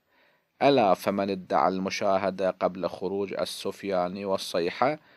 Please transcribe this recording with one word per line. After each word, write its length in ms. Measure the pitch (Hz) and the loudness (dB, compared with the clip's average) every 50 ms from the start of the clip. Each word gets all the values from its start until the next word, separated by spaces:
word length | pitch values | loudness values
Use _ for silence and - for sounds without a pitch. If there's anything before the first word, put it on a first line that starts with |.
| _ _ _ _ _ _ _ _ _ _ _ - | _ _ _ _ _ _ _ _ _ _ _ 2
ألا 320 | - 143 143 123 107 95 90 | 4 6 6 6 6 4 4
فمن 360 | - - 104 98 101 98 101 | 4 2 0 0 0 0 -2
ادعى 380 | 98 92 90 - 98 78 73 90 | -2 -4 -4 0 2 4 4 4
المشاهدة 800 | 95 95 95 95 - - 110 98 95 95 101 92 95 95 95 92 | 2 0 -2 -4 -4 -2 0 2 2 2 2 0 -2 0 -2 -2
قبل 380 | - - 92 92 90 92 87 85 | 0 0 -2 -2 0 -2 -4 -6
خروج 440 | - - 92 90 98 101 101 92 | -4 -4 -4 -4 -2 -4 -4 -4
السفياني 920 | 87 - 92 - - - - 98 - - 101 98 95 90 87 90 95 98 101 | -4 -4 -4 -6 -6 -8 -8 -10 -8 -6 -6 -2 0 0 0 -2 -4 -6 -4
والصيحة 760 | 98 95 95 - - - 90 85 92 - - 123 139 156 - _ _ _ | -4 -4 -4 -4 -4 -2 -2 -2 -2 0 0 0 0 0 -4 _ _ _